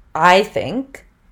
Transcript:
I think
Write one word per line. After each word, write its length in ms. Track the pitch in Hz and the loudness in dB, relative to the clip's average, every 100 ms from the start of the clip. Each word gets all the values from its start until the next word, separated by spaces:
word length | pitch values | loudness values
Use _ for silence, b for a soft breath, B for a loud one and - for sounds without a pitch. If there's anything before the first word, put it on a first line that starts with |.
| _ | _
I 280 | 156 175 190 | 0 2 2
think 640 | 202 - 127 226 269 - _ _ _ | 0 -6 -8 -8 -10 -16 _ _ _